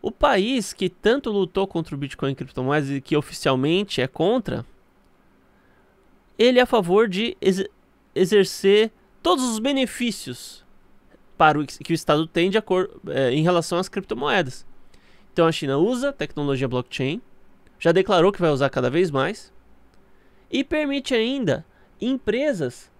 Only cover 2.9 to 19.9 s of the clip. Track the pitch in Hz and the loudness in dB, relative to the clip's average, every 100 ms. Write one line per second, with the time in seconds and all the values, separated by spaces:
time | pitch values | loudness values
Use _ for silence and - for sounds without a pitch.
2.9 | 139 - 151 147 - - 131 139 175 208 | -6 -2 -2 -2 -4 0 0 2 0 -2
3.9 | - 131 - 165 247 - 123 123 - _ | -4 -4 0 0 0 -2 -8 -10 -20 _
4.9 | _ _ _ _ _ _ _ _ _ _ | _ _ _ _ _ _ _ _ _ _
5.9 | _ _ _ _ _ 233 247 247 240 170 | _ _ _ _ _ 4 6 4 2 2
6.9 | 190 226 180 226 - - 185 - _ _ | 2 2 0 -4 0 0 0 -2 _ _
7.9 | _ _ - 175 208 190 - 196 208 220 | _ _ -2 2 4 2 0 2 4 2
8.9 | _ _ _ - 349 254 220 233 277 262 | _ _ _ 0 0 0 -2 -2 0 -2
9.9 | - 240 196 - 123 - - _ - _ | -2 -4 -4 -10 -14 -14 -20 _ -20 _
10.9 | - _ _ _ - 160 151 143 - - | -20 _ _ _ 2 4 4 -2 -10 -4
11.9 | 165 - 151 160 - 180 190 - 185 185 | -4 0 0 0 0 0 0 0 -2 -2
12.9 | - - - 131 135 160 175 160 175 185 | -6 -8 -2 0 2 2 2 0 -4 -4
13.9 | - 190 226 262 214 147 - - - - | -6 -8 -6 0 0 0 -6 -18 -20 -20
14.9 | - _ - - - 165 160 143 135 185 | -20 _ -20 -10 2 2 2 -2 0 2
15.9 | 247 277 269 147 - 143 135 131 123 123 | 0 -2 -4 -8 -4 -4 -2 -2 -4 -6
16.9 | - 131 180 - - - - - _ 165 | -4 -4 -4 -10 -20 -20 -20 -20 _ 2
17.9 | 170 190 185 175 202 170 143 139 - 123 | 2 4 4 4 4 0 2 0 0 -2
18.9 | 143 180 139 135 226 - - _ - _ | 0 0 0 -2 -4 -14 -20 _ -20 _